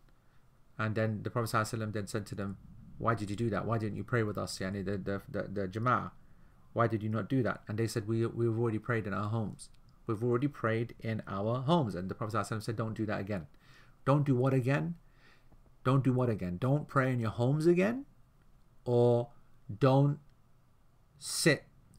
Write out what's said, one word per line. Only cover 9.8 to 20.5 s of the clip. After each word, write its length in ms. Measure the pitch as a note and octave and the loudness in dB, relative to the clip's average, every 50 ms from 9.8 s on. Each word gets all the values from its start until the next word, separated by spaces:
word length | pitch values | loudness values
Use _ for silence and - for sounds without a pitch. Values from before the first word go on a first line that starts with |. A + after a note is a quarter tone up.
| - - - - - | -20 -20 -20 -14 -6
We've 160 | - A2+ G2+ | -4 -4 -2
already 260 | A#2+ B2 A#2+ A#2+ C#3 C#3+ | 0 0 0 2 0 -2
prayed 460 | C#3+ - - A2+ A2+ A2+ A#2+ A#2 - - | -4 -2 -2 0 0 0 -2 -4 -8 -10
in 220 | - A2+ A2+ - - | -6 -4 -4 -4 -6
our 360 | - G2 G2 G2+ A2 A#2+ C3 | -6 -6 -2 -2 -2 -2 -2
homes." 320 | C3 C3+ F3 F3 C3+ G#2 F2 | 2 2 4 4 4 0 -2
And 160 | F2 F#2 F#2 | -4 -4 -6
the 40 | G2 | -6
Prophet 200 | - A#2 A2 A2 | -6 -6 -2 -2
sallallahu 120 | G#2+ G2+ | -2 -2
alaihi 120 | - A2+ G#2+ | -2 -4 -6
wasallam 40 | |
said, 140 | G#2+ - A2 | -4 -6 -4
"Don't 180 | A2 A2+ A2+ G#2+ | -4 -4 -4 -4
do 120 | G#2 G#2+ | -4 -4
that 140 | G#2 G2+ F#2+ | -4 -4 -4
again." 260 | G2+ F#2+ G#2+ F#2 D2+ - - - _ - - - - - - _ - | -4 -4 -4 -6 -6 -10 -16 -20 _ -20 -20 -20 -20 -20 -16 _ 2
Don't 200 | C3+ C#3 D3 C#3+ | 2 4 4 4
do 120 | C#3+ C3 | 4 2
what 160 | B2 B2+ C3+ | 4 4 4
again? 440 | C3 C3 A2+ B2+ C#3 D#3 D#3 E3+ E3+ - _ - _ - - - - - _ - - - - - - - - | 2 2 2 2 0 0 0 -4 -6 -8 _ -20 _ -20 -20 -20 -20 -20 _ -20 -20 -20 -20 -20 -14 -4 0
Don't 200 | C3 C3+ C3+ A#2+ | 2 4 4 4
do 80 | C3 | 4
what 160 | B2 B2+ B2 A#2+ | 2 4 2 2
again? 300 | A2 F2+ F#2 F2+ F2 F2+ | 0 0 -2 -4 -4 -2
Don't 280 | - B2+ C#3+ D3+ D3 | 0 2 2 0 0
pray 260 | - - C#3 C3 C3 | 0 0 2 2 2
in 60 | B2+ B2 | 0 0
your 120 | A2+ A2 | 0 -2
homes 360 | - - A#2+ C3 D3 D#3 D#3 | 0 2 2 2 2 4 4
again? 380 | E3+ F3 F3 F#3+ G#3+ A#3+ C4+ C#4 - - - - _ _ _ _ - - - - _ - - - | 4 4 4 4 2 0 -2 -8 -12 -18 -20 -20 _ _ _ _ -20 -20 -20 -20 _ -20 -10 -2
Or 460 | B2 A#2+ A#2+ A#2+ A#2+ A#2+ A#2 - - - - - - - - - - G#2+ - | 2 4 4 6 6 4 4 0 -4 -10 -20 -20 -20 -20 -20 -14 -10 -2 2
don't 400 | C#3 C3 C3 C#3 C#3+ C#3+ D3 - - - - _ - _ | 4 6 8 8 6 4 2 -2 -8 -20 -20 _ -20 _